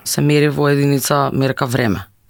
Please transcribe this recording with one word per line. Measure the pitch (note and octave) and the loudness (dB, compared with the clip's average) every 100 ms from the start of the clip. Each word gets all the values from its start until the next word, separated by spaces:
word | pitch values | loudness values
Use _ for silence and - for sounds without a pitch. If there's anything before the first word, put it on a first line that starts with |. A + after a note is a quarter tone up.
се | - - | -8 -2
мери | D3 D3 D3 | 2 2 2
во | C#3+ C#3+ | 0 0
единица | C#3+ C#3+ C#3 - D3 C3+ | 2 2 0 0 0 0
мерка | C3+ C3+ C3 C3 | 0 -2 -2 -2
време. | C3 A#2 G2 - _ | 0 0 -2 -6 _